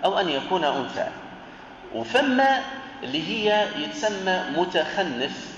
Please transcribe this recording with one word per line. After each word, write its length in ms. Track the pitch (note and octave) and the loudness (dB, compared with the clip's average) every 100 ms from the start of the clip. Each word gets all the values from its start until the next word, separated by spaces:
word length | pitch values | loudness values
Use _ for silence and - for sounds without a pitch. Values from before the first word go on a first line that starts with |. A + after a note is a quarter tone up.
| F3+ | 2
أو 140 | G3 | 2
أن 100 | F#3 | 2
يكون 340 | C#3 C3 F#3 | 0 0 2
أنثى. 440 | D3+ C3+ B2 - E2 - - - - - - - - | 2 2 -2 -2 -4 -4 -14 -16 -16 -18 -18 -18 -10
وفما 680 | - - D4 C#4+ B3+ C4+ C4+ - - - - | -8 0 2 4 6 6 4 0 -10 -12 -10
اللي 200 | B2 C#3+ E3 | -4 -4 -2
هي 400 | A3 G#3 G#3 G3+ C#3 | 0 4 4 2 -2
يتسمى 640 | D3+ D3+ G#3+ G3 F#3+ F#3 D#3 D3 | -6 -2 -2 0 0 0 0 0
متخنث 920 | F3+ F3 D3+ G3+ F3+ A#2+ C3+ C3 - | 2 2 0 0 -2 -2 -4 -6 -12